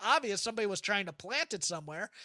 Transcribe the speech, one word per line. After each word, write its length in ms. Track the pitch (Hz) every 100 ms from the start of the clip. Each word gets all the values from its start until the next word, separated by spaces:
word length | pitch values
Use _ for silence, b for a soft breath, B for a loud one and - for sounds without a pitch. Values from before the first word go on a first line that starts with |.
obvious 400 | 208 302 254 202
somebody 260 | - 226 214
was 140 | 185
trying 260 | - 202 185
to 60 |
plant 400 | 147 180 269 320
it 120 | 196
somewhere 460 | - 170 151 156 214 B